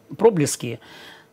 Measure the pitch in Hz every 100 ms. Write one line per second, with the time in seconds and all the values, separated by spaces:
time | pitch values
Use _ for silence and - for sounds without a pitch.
0 | - 147 220 180 139 - 127 113 - -
1 | - - -